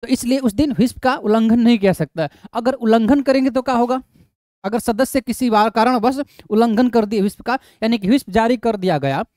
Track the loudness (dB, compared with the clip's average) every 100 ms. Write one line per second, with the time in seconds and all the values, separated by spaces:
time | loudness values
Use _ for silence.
0 | -4 -4 -2 0 -2 0 -2 0 -2 0
1 | -2 -2 0 2 2 2 4 4 2 0
2 | -4 -4 -6 _ -10 -6 -4 -2 2 2
3 | 4 2 2 0 2 -2 -2 0 0 -2
4 | -6 _ _ _ _ _ -6 -4 -4 -2
5 | 0 -2 -4 -4 0 2 2 2 2 2
6 | 0 -2 -8 _ -4 2 2 4 2 2
7 | 0 0 -2 -4 -6 -6 _ _ -2 -2
8 | 0 0 0 -2 0 0 -2 -2 -2 -2
9 | -2 -4 -8